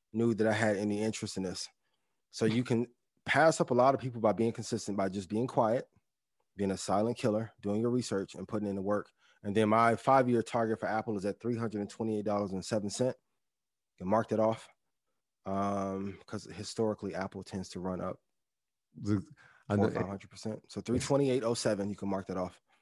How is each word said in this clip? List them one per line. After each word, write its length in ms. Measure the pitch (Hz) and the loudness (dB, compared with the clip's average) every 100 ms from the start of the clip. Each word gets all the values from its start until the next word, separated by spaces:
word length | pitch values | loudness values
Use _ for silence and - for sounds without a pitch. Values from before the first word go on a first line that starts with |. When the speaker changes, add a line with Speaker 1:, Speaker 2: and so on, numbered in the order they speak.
| _ | _
Speaker 1:
knew 200 | 110 117 | 0 0
that 140 | 104 110 | 2 2
I 60 | |
had 240 | 107 110 101 | 4 2 2
any 240 | 104 104 | 0 0
interest 360 | 110 - 107 95 | -2 -4 -8 -6
in 60 | |
this. 240 | 92 95 - _ _ _ _ _ _ | -6 -6 -12 _ _ _ _ _ _
So 140 | - 110 | 0 2
you 180 | 117 | 2
can 240 | 123 117 120 _ _ _ - | 2 0 0 _ _ _ 0
pass 360 | 143 160 156 | 6 6 6
up 100 | 156 | 2
a 40 | 120 | 6
lot 180 | 131 | 6
of 80 | 131 | 4
people 200 | 127 117 | -2 0
by 120 | 107 | 2
being 180 | 95 117 | 4 0
consistent, 460 | 113 104 113 - 98 | 0 -6 -6 -4 -2
by 120 | 95 | -2
just 200 | 101 92 | -2 -4
being 180 | 104 127 | -2 0
quiet, 400 | 139 110 120 - _ _ _ _ _ _ 98 | 2 2 2 -4 _ _ _ _ _ _ -4
being 160 | 98 | -2
a 60 | 92 | -2
silent 400 | - 98 113 117 | 0 2 2 0
killer, 360 | 120 107 107 _ | 0 0 -4 _
doing 200 | 101 104 | -4 0
your 100 | 120 | 0
research, 440 | 123 - 98 92 - | 0 -2 -4 -4 -10
and 120 | 95 | -6
putting 200 | 110 104 | -4 -4
in 80 | 98 | -4
the 60 | |
work. 300 | 98 104 - _ _ _ | -2 -2 -4 _ _ _
And 120 | 104 104 | -2 2
then 140 | 107 | 4
my 260 | 110 117 110 | 6 6 4
five-year 480 | - 135 123 117 | 4 6 6 2
target 360 | - 120 110 110 | 2 0 0 0
for 80 | 127 | -2
Apple 280 | 110 117 104 | -2 -2 -2
is 80 | 101 | -2
at 140 | - | -4
three 160 | 117 117 | -4 -2
hundred 260 | 113 104 | -2 -4
and 80 | 101 | -6
twenty-eight 360 | - 113 107 104 | -4 -2 -2 0
dollars 260 | 104 101 | 0 -2
and 140 | 95 - | -4 -2
seven 240 | 110 101 | -2 -2
cents. 280 | - 127 - _ _ _ _ _ _ _ | 0 -2 -2 _ _ _ _ _ _ _
You 120 | - 92 | -10 0
can 40 | |
mark 200 | 107 110 | 0 2
that 100 | 110 | 2
off, 280 | 110 - - _ _ _ _ _ _ _ 95 | 2 0 -10 _ _ _ _ _ _ _ -6
um, 760 | 98 101 101 98 95 98 92 - | -2 -2 -2 -4 -6 -8 -12 -12
'cause 200 | 104 - | -12 -10
historically, 680 | 92 104 - 110 104 98 87 | -12 -10 -2 -2 -2 -6 -6
Apple 280 | 95 95 | -8 -10
tends 260 | - 95 92 | -10 -10 -8
to 100 | 92 | -6
run 220 | 92 90 | -6 -4
up 180 | 92 - _ _ _ _ _ _ _ - | -6 -8 _ _ _ _ _ _ _ -8
Speaker 2:
The, 280 | 101 101 - - - _ - | -2 -2 -2 -20 -20 _ -2
I 60 | 104 | 2
know 80 | |
Speaker 1:
four 80 | 107 | 2
or 40 | - | 0
five 120 | 95 | -4
hundred 220 | 98 - | -6 -12
percent. 340 | - 107 - _ | -12 -10 -10 _
So 100 | 104 | -10
three 180 | 104 123 | -2 -2
twenty-eight 440 | - 139 135 127 | 2 2 2 2
oh 100 | 113 | 0
seven, 360 | 120 120 101 101 | 0 0 0 -2
you 60 | 98 | -4
can 140 | 101 | -4
mark 180 | 95 95 | -4 -4
that 100 | 92 | -6
off. 240 | 90 - _ _ | -6 -8 _ _